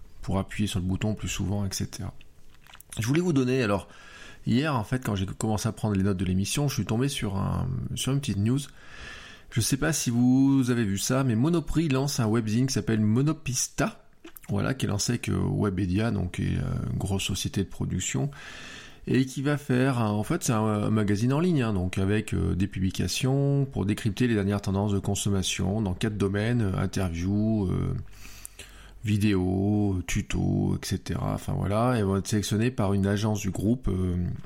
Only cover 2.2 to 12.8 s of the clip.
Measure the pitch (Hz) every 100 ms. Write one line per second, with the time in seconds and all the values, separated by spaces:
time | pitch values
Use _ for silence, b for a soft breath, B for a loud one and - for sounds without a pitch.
2.2 | - - - - - - - - 110 151
3.2 | 180 139 127 131 110 101 - B B B
4.2 | B B - 117 156 131 101 127 - 101
5.2 | 95 - 110 107 117 - 110 98 98 92
6.2 | 92 92 98 - 143 123 95 110 139 139
7.2 | 104 95 95 90 90 87 - - 127 139
8.2 | 139 98 107 135 - B B B B B
9.2 | B B B - 110 135 151 156 - 120
10.2 | 123 131 135 139 123 120 107 98 - 131
11.2 | 135 110 151 170 147 151 165 131 143 139
12.2 | 110 117 110 110 131 110